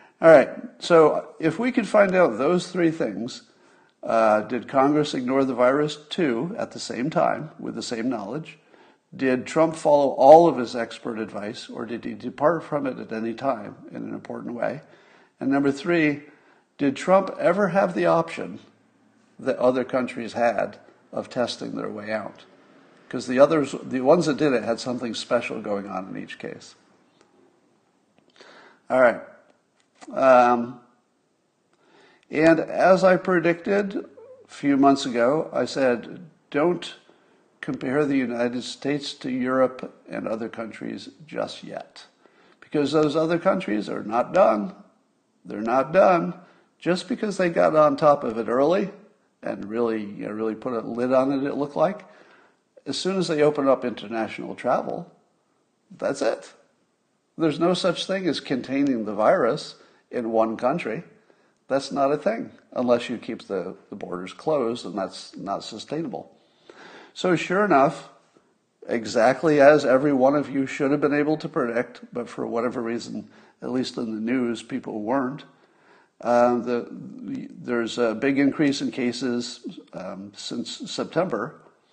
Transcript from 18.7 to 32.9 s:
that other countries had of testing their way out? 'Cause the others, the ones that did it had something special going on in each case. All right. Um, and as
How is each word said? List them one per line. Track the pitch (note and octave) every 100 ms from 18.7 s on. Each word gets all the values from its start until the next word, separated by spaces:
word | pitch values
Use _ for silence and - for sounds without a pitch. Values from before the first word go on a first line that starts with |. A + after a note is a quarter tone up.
| _ _ _ _ _ _ -
that | B2 B2
other | B2 B2+
countries | B2 C3 B2 - A2+
had | A2+ A#2 G#2 G2+ - - _ _
of | A2 G#2
testing | C3 A#2 - A#2 A2+
their | G#2+
way | G#2 G#2
out? | A2 G2 - - _ _ - _ _ _
'Cause | C3 A2
the | B2+
others, | D3 D#3+ C3+ -
the | - B2+
ones | B2+ F3 D#3
that | B2+
did | D3+
it | B2
had | G#2+ A#2
something | B2+ B2 A#2+ G#2+
special | - B2 - A#2
going | G#2+ G2+ G2
on | F#2+ F#2+
in | G2+
each | G2 -
case. | - - - - _ _ _ _ _ _ _ _ _ _ _ _ _ _ _ _ - - - _ _
All | B2+
right. | B2 G2 - - _ _ _ _ _ _ -
Um, | - C3 B2 A#2+ A#2+ A#2+ C3 _ _ _ _ _ _ _ _ _ _ _ _ _ _ _
and | C#3+ D#3+ E3
as | - E2+ D#3+